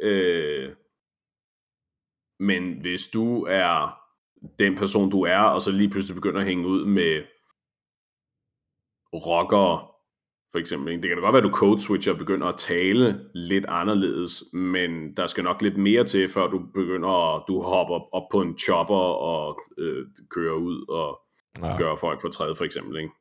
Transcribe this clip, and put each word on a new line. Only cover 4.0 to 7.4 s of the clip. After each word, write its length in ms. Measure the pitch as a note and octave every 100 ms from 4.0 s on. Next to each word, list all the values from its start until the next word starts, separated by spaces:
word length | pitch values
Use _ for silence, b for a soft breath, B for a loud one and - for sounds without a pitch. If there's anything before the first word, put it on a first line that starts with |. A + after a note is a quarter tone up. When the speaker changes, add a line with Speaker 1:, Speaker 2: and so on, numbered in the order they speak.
| _ _ _ _ - -
Speaker 1:
den 180 | G2 F#2+
person, 340 | G2+ A2 F#2+
du 100 | F#2+
er, 160 | E2+ F#2+
og 220 | G#2 F2+
så 80 | G2
lige 200 | G2 G2+
pludselig 240 | G2 F#2+
begynder 260 | E2+ G2 G2
at 60 | F#2+
hænge 200 | F2+ F2
ud 160 | F#2+ F#2+
med 360 | F#2+ E2 D#2 - _